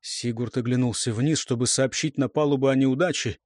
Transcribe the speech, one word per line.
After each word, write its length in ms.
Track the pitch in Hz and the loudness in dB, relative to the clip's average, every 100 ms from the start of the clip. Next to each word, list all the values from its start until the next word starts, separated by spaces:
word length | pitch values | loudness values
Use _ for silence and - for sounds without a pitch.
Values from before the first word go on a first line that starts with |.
Сигурд 560 | - - 120 113 120 - | -10 -8 -6 -4 -4 -2
оглянулся 560 | 120 123 127 110 - | 0 2 0 0 -4
вниз, 280 | 110 139 151 | 0 0 0
чтобы 260 | - 120 123 | 0 -2 0
сообщить 520 | - 131 - 160 - | 0 0 0 -4 -2
на 100 | 131 | -2
палубу 400 | - 147 139 135 | 0 2 2 2
о 80 | 135 | 4
неудаче. 640 | 135 131 180 156 123 - | 2 2 0 0 -4 -6